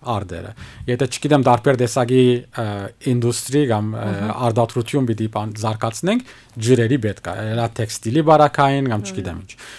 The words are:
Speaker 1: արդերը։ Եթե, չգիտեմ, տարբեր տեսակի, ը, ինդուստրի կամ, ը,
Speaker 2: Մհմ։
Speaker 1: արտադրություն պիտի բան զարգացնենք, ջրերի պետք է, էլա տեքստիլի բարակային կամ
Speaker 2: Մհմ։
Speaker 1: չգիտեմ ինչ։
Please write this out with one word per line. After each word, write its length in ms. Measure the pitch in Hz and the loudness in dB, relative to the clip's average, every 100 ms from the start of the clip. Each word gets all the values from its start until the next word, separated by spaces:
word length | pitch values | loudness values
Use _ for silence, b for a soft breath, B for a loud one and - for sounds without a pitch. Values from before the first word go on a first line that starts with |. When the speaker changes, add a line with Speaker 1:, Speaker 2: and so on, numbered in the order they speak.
| 131 | -6
Speaker 1:
արդերը։ 480 | 104 92 85 98 B B B | -4 -6 -10 -12 B B B
Եթե, 240 | - 123 131 | -4 -2 -2
չգիտեմ, 380 | - 143 147 127 | -2 2 4 6
տարբեր 320 | 120 143 127 | 4 4 2
տեսակի, 440 | 120 135 120 127 123 123 - | 0 0 2 4 4 2 -2
ը, 120 | - 110 101 101 - | -6 -6 -6 -8 -6
ինդուստրի 580 | 135 123 117 117 - 143 | -2 0 0 -2 -2 0
կամ, 280 | 139 107 104 | 2 0 -2
ը, 160 | 107 104 | -4 -4
Speaker 2:
Մհմ։ 240 | 98 107 - | -4 -4 -2
Speaker 1:
արտադրություն 720 | 123 113 117 123 113 143 123 | 2 4 2 0 -2 0 0
պիտի 160 | 104 110 | 0 -2
բան 260 | 107 107 | -4 -6
զարգացնենք, 800 | 104 113 110 113 - 175 240 B B B 117 | -4 -4 -4 -4 -4 -2 -2 B B B -4
ջրերի 420 | 110 127 113 139 | 2 2 2 0
պետք 320 | 107 95 87 | -2 -6 -8
է, 60 | 101 | -8
էլա 240 | 110 117 117 | -4 -4 -4
տեքստիլի 520 | 113 110 - 110 143 156 | -4 -6 -6 -2 0 4
բարակային 640 | 151 147 - 139 139 135 | 6 6 4 2 2 0
կամ 80 | 107 | -2
Speaker 2:
Մհմ։ 160 | 101 | -4
Speaker 1:
չգիտեմ 240 | - 92 85 | -8 -8 -10
ինչ։ 140 | 95 - B | -14 -20 B